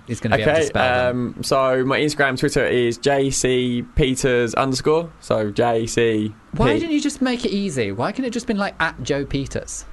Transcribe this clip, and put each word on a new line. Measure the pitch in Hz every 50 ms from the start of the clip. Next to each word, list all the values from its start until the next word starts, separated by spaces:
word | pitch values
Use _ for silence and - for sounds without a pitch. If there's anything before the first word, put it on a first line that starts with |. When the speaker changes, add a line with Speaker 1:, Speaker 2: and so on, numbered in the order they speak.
| - -
Speaker 1:
is | 120 -
gonna | - 113 -
be | - 107
able | -
to | 147 165
Speaker 2:
Okay, | 156 -
Speaker 1:
spell | - 110 123 127 123 127 127 123 123
them. | 123 123 113 - -
Speaker 2:
um, | -
so | - 143 135 131 131 131 131 127
my | 135 135 113
Instagram, | 147 151 147 - 143 135 127 127
Twitter | 156 143 - 143 117 85
is | 101 123 120 117 117 -
J | - 139 139 139 139 135
C | 131 - - 127 127 127 127 123 120 120 120 - -
Peters | - 151 131 127 - - 131 123 120 120 113 110
underscore. | - 135 135 131 123 - 151 156 165 170 160 - -
So | - - 117 110 107 104
J | 101 - 120 120 117 113 113 110
C. | - 120 117 113 110 107 107 107 107 - - - - -
Speaker 1:
Why | - - -
Speaker 2:
P- | 330
Speaker 1:
didn't | 330 330 302
you | 294
just | - 285 - -
make | 254 262 247 240 -
it | 214
easy? | 190 202 202 190 139 131 110 98 98
Why | 101 131 180
couldn't | 208 - 269 240
it | 214
just | 240 240
been, | - 220 196
like, | 202 185 - -
at | 165 160 - - 127
Joe | - 143 139 143
Peters? | 139 - 139 135 - - 107 - - - - - -